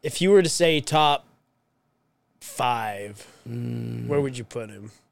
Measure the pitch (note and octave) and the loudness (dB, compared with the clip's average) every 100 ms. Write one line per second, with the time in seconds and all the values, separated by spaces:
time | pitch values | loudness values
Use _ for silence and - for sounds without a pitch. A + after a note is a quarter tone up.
0 | C#3+ - F#3 G3+ E3+ - E3+ D3+ C3 D#3 | -8 0 6 6 6 2 2 2 2 4
1 | D3+ C#3+ _ _ _ _ _ _ _ _ | 4 2 _ _ _ _ _ _ _ _
2 | _ _ _ _ - - B2 A#2 A2 G2+ | _ _ _ _ -14 -2 0 0 -4 -8
3 | G#2 G#2 - - A#2 A#2 A#2+ A#2+ A#2 A#2 | -12 -14 -20 -20 -12 -8 -6 -6 -6 -8
4 | A#2 C#3+ C#3 B2 A2 A#2+ A2 G2+ G#2 _ | -2 -2 -2 -6 -10 -10 -12 -16 -20 _
5 | _ | _